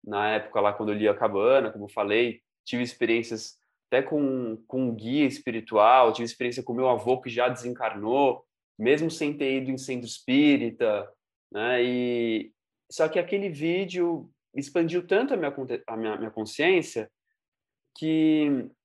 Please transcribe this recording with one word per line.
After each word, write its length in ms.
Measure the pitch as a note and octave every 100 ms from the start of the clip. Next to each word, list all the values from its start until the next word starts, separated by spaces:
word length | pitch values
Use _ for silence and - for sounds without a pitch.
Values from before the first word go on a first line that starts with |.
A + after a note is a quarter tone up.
Na 260 | - G2+ G#2
época 300 | A2 - A2
lá, 120 | G2+
quando 180 | G2+ G#2+
eu 60 | G#2
li 120 | G#2+
a 60 |
Cabana, 560 | G2+ A2+ G2 A2 C3+ A2+
como 140 | G#2
eu 40 | G#2
falei, 540 | - G2+ A2 A#2+ A#2 _ _
tive 180 | - A#2+
experiências 760 | A#2+ - A2+ A#2 A2+ A2 - - _ _ _
até 120 | B2+
com, 540 | C#3 D3+ C#3 C3 A#2+ A2 _
com 220 | B2+ C3
um 60 |
guia 320 | A2 A2 C#3 C#3
espiritual, 880 | C3+ - A2+ A2 G#2+ G#2+ C3 A#2+
tive 120 | A2 A#2
experiência 360 | - B2 A#2+
com 120 | A#2
meu 140 | A#2+ C3
avô 320 | A#2 A2 C3
que 100 | B2+
já 180 | A#2 B2
desencarnou, 960 | A#2+ A#2+ A#2+ A2+ G#2 G#2+ C3 C#3 A#2+ _ _ _ -
mesmo 320 | A2 D3+ E3
sem 260 | D#3+ D3 D3
ter 260 | C#3 C3+
ido 80 | C3
em 80 | C3
centro 280 | C3+ B2+ A#2
espírita, 1040 | - - C3 D3 C3+ A#2 - A2+ G#2 - _ _ _ _
né? 300 | G#2 A#2 B2+
E, 680 | B2 B2 B2 A#2+ A#2 A2+ - _ _ _ _
só 180 | - D#3+
que 100 | F3+
aquele 300 | E3+ G3+ G3
vídeo 800 | D3 E3 F3 F#3+ F3+ E3+ E3 - _ _
expandiu 520 | - C#3+ F3 E3 F3 F3
tanto 280 | G3 C#4
a 20 | A#3
minha 140 | D3
conte-, 300 | C#3 B2+ A#2 -
a 100 | A2+
minha, 200 | A2 G2+
minha 140 | A2
consciência 800 | A2 G#2+ - D#3+ F#3 D#3 A#2 A2 _ _ _ _ _ _ _ _ -
que 720 | D#3 D#3+ D#3 D#3 D3 C3+ A#2 _